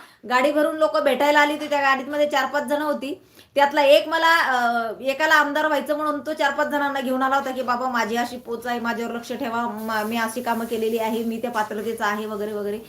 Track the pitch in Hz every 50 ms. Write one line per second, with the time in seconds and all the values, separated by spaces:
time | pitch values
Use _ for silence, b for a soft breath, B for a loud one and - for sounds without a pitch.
0 | B B B B - 214 247 254 262 302 285 302 302 320 311 311 311 302 302 311
1 | 285 277 254 254 285 294 294 302 294 294 302 294 302 294 294 285 277 269 269 262
2 | 254 285 294 294 294 294 294 269 262 - - 294 247 240 285 294 302 302 285 226
3 | - 277 - - b b b b b b _ 269 285 285 - 302 285 269 294 320
4 | 311 311 330 320 320 330 330 339 302 262 254 247 240 233 240 233 226 226 202 175
5 | 240 269 269 269 311 311 320 302 294 285 285 302 311 311 302 277 - 294 294 294
6 | 302 302 294 285 - 302 311 311 294 277 285 294 302 294 294 285 285 285 269 277
7 | 262 262 262 262 269 262 269 277 269 262 254 254 254 240 247 240 254 254 240 233
8 | 220 202 233 233 240 240 247 240 - 226 233 226 233 247 240 233 226 233 226 208
9 | 233 220 233 233 233 - 247 233 277 233 226 233 240 240 208 214 220 220 220 214
10 | 214 214 233 233 226 226 - 254 247 240 233 226 233 233 233 220 220 220 233 226
11 | 220 226 233 226 226 226 226 214 247 240 233 220 214 214 185 214 202 226 220 220
12 | 226 202 208 214 220 214 220 202 208 214 214 208 202 208 208 226 233